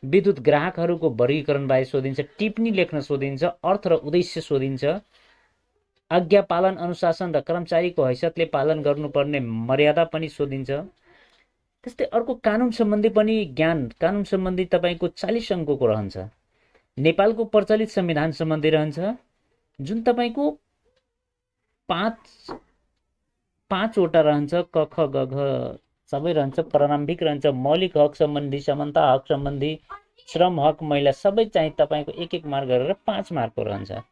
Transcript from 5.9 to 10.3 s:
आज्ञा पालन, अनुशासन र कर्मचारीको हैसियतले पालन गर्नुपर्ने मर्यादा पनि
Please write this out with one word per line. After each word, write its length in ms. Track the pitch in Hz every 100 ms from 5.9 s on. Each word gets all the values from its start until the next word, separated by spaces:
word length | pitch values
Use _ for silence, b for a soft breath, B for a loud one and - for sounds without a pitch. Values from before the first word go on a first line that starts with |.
| _ _
आज्ञा 300 | 170 175 202
पालन, 340 | 196 170 190 190
अनुशासन 600 | 175 170 175 165 180 151
र 40 |
कर्मचारीको 600 | - 170 170 170 180 175
हैसियतले 420 | 135 127 165 165 165
पालन 360 | 143 139 156
गर्नुपर्ने 580 | 147 143 147 143 143 147
मर्यादा 640 | 120 113 113 131 147 151
पनि 260 | 165 156 160